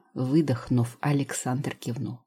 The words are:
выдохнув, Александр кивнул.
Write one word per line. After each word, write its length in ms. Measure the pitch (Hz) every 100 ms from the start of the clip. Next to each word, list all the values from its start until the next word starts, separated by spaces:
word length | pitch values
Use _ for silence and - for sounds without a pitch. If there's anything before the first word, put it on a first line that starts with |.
| _
выдохнув, 840 | - 131 156 143 120 - 123 120 -
Александр 760 | 147 143 139 - 127 127 139 -
кивнул. 440 | - 123 113 123